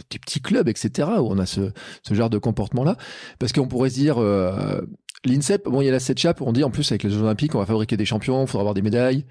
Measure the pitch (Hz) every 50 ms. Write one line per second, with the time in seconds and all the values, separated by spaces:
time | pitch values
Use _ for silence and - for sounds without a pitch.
0 | - - - - - - - 147 131 - 202 254 175 113 107 - - 107 - -
1 | 143 175 240 202 127 107 95 98 92 - - 98 98 98 - - - - - -
2 | - - 107 104 117 113 113 101 - 117 104 - 101 - - 120 135 156 - -
3 | - - - - - - - - 123 117 - 151 127 123 127 120 131 131 123 131
4 | 143 156 135 120 110 101 101 98 92 90 95 98 98 101 98 95 - - - -
5 | - - - - - 127 127 143 143 - 202 202 202 - 123 139 139 135 131 127
6 | 127 - 131 - - 170 165 - 135 123 113 131 160 156 104 - 143 - 117 98
7 | - 101 104 104 110 110 110 - 147 147 - 113 98 92 113 107 107 - 117 101
8 | 104 - 113 107 - 135 127 131 135 131 - 98 101 104 104 - 98 107 107 120
9 | 127 131 131 143 143 -